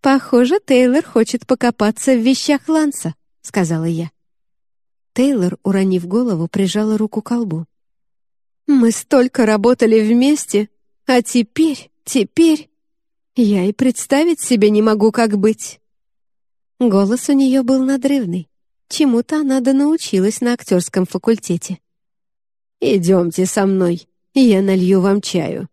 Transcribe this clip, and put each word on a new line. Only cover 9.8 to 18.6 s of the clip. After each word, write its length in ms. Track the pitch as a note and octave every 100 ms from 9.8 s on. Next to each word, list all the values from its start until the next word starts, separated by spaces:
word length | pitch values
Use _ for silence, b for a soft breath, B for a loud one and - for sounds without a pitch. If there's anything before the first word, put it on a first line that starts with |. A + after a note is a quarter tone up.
| A3+ A3
вместе, 680 | G#3+ A#3+ C4+ D4+ - G#3 G#3+ _ _ _ -
а 160 | B3+
теперь, 680 | A#3 B3 A3 - D#4+ C#4 - _
теперь... 680 | - C#4 G3 - E4 D4+ - _ _ _ _ _ _ -
я 300 | A3 G3+ F#3
и 80 |
представить 680 | G#3 C4 - - C#4 E4 D#4+
себе 280 | - A#3+ G#3
не 120 | G#3
могу, 300 | A3 G#3+ A3
как 260 | G#3 A3+ G3+
быть». 420 | G#3 A3 - - _ _ _ _ _ _ _ _ _ _
Голос 500 | B3 G3 G3 B3 -
у 40 |
нее 300 | C#4 C4+ C4+
был 200 | B3 C4
надрывный. 680 | C4 C4+ C4+ C#4 G3+ F3 E3 _